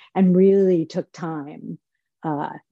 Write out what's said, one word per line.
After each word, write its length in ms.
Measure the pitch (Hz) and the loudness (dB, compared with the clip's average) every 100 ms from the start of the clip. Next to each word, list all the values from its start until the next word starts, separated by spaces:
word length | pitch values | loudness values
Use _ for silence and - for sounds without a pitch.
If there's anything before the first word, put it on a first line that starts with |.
| _ | _
and 200 | 180 185 | 0 2
really 520 | 180 196 196 190 175 160 | 4 4 4 2 0 -2
took 260 | 180 - | -6 -10
time, 680 | - 165 160 143 156 - 165 _ _ _ _ | -10 -10 -10 -12 -16 -16 -16 _ _ _ _
uh, 240 | 160 143 156 - _ | -8 -6 -8 -12 _